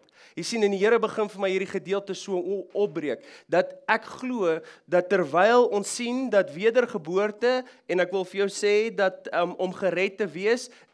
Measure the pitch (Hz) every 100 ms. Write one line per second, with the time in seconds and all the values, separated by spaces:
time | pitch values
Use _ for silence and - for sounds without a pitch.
0 | _ _ - - 170 233 202 190 208 233
1 | 214 220 208 190 190 190 190 190 156 196
2 | 196 175 - 180 185 196 175 - 202 160
3 | 147 113 - - - 165 185 - - 220
4 | - - 254 240 175 160 - - - 180
5 | 180 196 151 165 214 247 240 202 196 -
6 | 240 254 254 202 185 151 214 247 240 202
7 | 156 185 214 208 240 254 247 - - 180
8 | 175 190 185 196 196 - 208 208 226 190
9 | 190 185 - 165 175 165 185 180 185 175
10 | 196 196 196 175 208 240 - - _